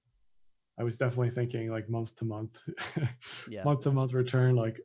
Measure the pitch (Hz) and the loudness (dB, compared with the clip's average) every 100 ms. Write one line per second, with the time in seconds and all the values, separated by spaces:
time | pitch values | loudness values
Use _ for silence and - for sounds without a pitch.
0 | _ _ _ _ - _ _ - 117 113 | _ _ _ _ -20 _ _ -4 -4 0
1 | 123 123 120 127 120 117 113 110 107 117 | 0 2 0 0 -2 -2 -2 -4 -2 -4
2 | 113 - 113 107 110 - - - - - | -4 -4 -6 -4 -8 -12 -12 -10 -6 -2
3 | 139 - - - - 107 147 147 147 135 | -4 -4 -14 -14 -12 -2 2 2 2 2
4 | 131 127 123 131 127 123 113 113 | 2 2 2 4 6 6 2 -2